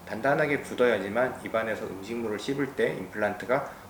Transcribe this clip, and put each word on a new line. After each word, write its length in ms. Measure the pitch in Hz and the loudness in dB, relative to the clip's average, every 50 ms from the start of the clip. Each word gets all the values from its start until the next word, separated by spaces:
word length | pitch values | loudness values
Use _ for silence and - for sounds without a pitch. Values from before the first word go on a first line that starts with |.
| - | -8
단단하게 560 | - 104 90 - 139 143 156 151 147 143 135 | -8 -6 0 2 2 4 4 4 2 2 -2
굳어야지만 800 | - - 107 95 123 123 113 101 95 98 101 117 - - - - | -2 -6 2 4 6 6 6 4 0 0 2 2 2 2 0 -6
입안에서 440 | - - - 113 110 113 107 - 110 | -8 -2 0 0 0 0 -2 -4 -4
음식물을 520 | 92 92 95 95 104 117 120 117 107 107 95 | -6 -8 -8 -8 -6 -6 -4 -2 -2 -2 -2
씹을 380 | - - 135 143 143 135 - | -2 -2 0 0 -2 -2 2
때 160 | - 117 - | 0 2 2
임플란트가 800 | 78 - 95 - - 107 107 104 104 - 95 104 127 143 139 - - - - | 2 -4 -8 -8 -2 0 0 0 0 -2 -2 0 0 0 0 -4 -10 -14 -18